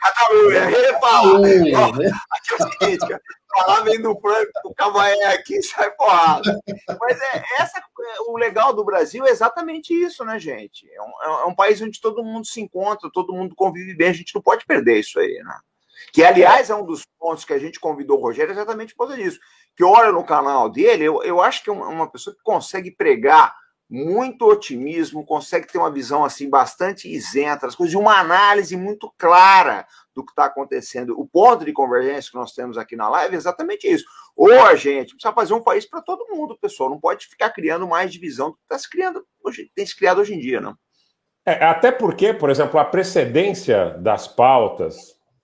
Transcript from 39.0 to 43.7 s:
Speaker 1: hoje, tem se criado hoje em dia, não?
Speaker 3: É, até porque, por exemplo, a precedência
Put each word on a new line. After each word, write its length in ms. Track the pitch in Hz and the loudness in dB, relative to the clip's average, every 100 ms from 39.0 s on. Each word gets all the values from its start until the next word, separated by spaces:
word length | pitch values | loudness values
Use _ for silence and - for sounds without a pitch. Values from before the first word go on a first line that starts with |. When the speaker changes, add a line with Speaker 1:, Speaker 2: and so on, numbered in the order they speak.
| 370 359 - _ | -6 -8 -16 _
Speaker 1:
hoje, 260 | 403 - - | -12 -12 -14
tem 100 | - | -10
se 120 | 202 - | -10 -2
criado 240 | 185 180 | 0 2
hoje 140 | 208 | 0
em 40 | 185 | -4
dia, 220 | 127 120 | -6 -6
não? 160 | 107 - _ _ _ _ _ _ | -6 -16 _ _ _ _ _ _
Speaker 3:
É, 200 | - 160 | -4 0
até 260 | 160 165 247 | 2 4 2
porque, 420 | 254 202 - 202 | 2 -4 0 -2
por 160 | 214 143 | 0 -2
exemplo, 300 | 139 135 156 | 0 0 2
a 60 | |
precedência 1120 | 143 175 180 170 120 139 196 180 - | 0 0 -2 -2 0 0 0 -4 0